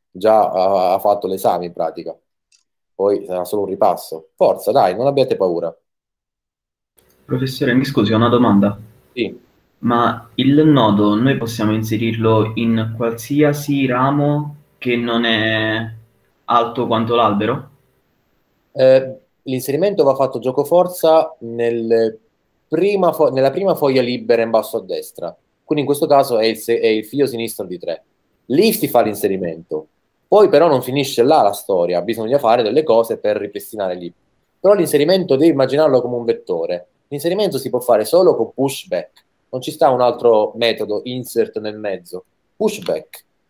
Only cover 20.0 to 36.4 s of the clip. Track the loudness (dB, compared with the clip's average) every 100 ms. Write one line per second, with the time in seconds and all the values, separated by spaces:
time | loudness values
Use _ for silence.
20 | 2 2 0 -2 -4 -2 2 2 2 0
21 | 2 4 2 -4 -10 -4 -2 -2 0 2
22 | 2 -4 _ _ _ _ -6 -2 0 2
23 | 0 2 0 2 0 0 -2 0 0 0
24 | 0 -2 0 0 2 0 0 -6 -8 -10
25 | -12 -12 -12 -12 _ _ -6 -2 -2 0
26 | 2 4 4 2 0 -2 -2 0 2 0
27 | -2 -2 -2 -2 -8 -8 -10 -10 -10 -10
28 | _ _ _ _ -2 2 2 2 0 2
29 | 0 0 -2 -2 -4 -8 -10 -10 -10 _
30 | _ _ 0 4 6 6 4 2 -2 -4
31 | -2 0 4 4 4 0 -2 -2 0 -2
32 | -4 -6 -2 0 2 2 2 0 2 2
33 | 0 -2 -2 -4 -4 -10 -12 -6 -6 -6
34 | -12 -18 _ _ _ _ 2 4 2 2
35 | 2 2 2 2 2 2 2 2 2 2
36 | 0 -4 -2 -4